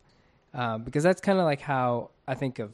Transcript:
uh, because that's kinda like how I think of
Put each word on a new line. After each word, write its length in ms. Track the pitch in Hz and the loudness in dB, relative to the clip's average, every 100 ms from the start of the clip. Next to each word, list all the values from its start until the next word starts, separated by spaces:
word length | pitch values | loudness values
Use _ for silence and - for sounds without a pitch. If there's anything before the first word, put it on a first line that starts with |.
| _ _ _ _ _ | _ _ _ _ _
uh, 240 | 135 120 113 | -4 -4 -4
because 240 | 117 147 | -4 2
that's 180 | 170 185 | 2 2
kinda 220 | - 190 | 2 4
like 160 | 165 139 | 4 0
how 500 | - 135 123 120 - _ - | 0 0 2 0 -4 _ -8
I 80 | |
think 240 | 127 135 127 | -4 -4 -4
of 140 | 107 | -10